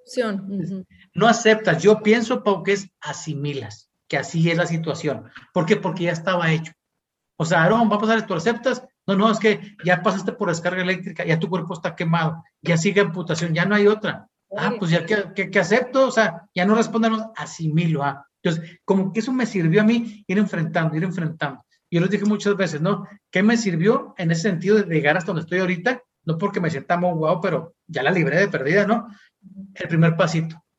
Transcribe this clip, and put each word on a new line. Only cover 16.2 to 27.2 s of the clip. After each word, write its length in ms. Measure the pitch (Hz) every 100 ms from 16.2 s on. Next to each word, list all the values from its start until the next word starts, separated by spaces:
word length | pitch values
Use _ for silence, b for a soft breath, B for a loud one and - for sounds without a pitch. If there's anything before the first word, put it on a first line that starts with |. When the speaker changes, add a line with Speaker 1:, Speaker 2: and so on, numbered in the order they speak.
| 202 - -
Speaker 2:
ya 120 | 180 202
no 100 | 220
respondemos, 480 | 220 233 226 220 220 -
asimilo, 680 | 147 - 160 156 165 143
ah". 220 | 139 139 - _
Entonces, 380 | 180 165 - - -
como 260 | 196 185
que 80 | 220
eso 140 | 220
me 120 | 254 233
sirvió 360 | 196 165 202
a 40 | 214
mí 380 | 233 233 - -
ir 100 | 196
enfrentando, 580 | 208 175 160 170 160 156
ir 80 |
enfrentando. 600 | 185 175 160 - 143 131 _ _ _
Yo 120 | 165
les 80 | 185
dije 160 | 202 208
muchas 300 | 208 202 190
veces, 260 | 180 151
¿no? 240 | 175 202 B B _
¿Qué 120 | 185
me 140 | 214 233
sirvió 560 | 202 165 196 269 - -
en 140 | 165
ese 120 | 165
sentido 340 | 202 165 190 214
de 80 | 180
llegar 320 | 156 147 180
hasta 100 | 175
donde 140 | 170
estoy 180 | 165 180
ahorita? 420 | 180 175 180 247 - _ 165
No 120 | 160
porque 220 | 202 202
me 100 | 165
sienta 280 | 139 - 175
muy 160 | 180
guau, 260 | 165